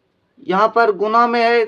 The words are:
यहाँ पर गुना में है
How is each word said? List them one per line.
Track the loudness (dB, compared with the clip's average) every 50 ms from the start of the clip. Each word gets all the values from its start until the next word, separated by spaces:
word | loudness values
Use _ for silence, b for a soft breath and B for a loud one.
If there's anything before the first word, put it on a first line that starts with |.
| _ _ _ _ _ _ _ _ -10
यहाँ | -4 -2 0 0 0
पर | 2 2 2 0 0
गुना | -2 -2 -2 0 0 0 0
में | 0 0
है | 0 0 0 0 -2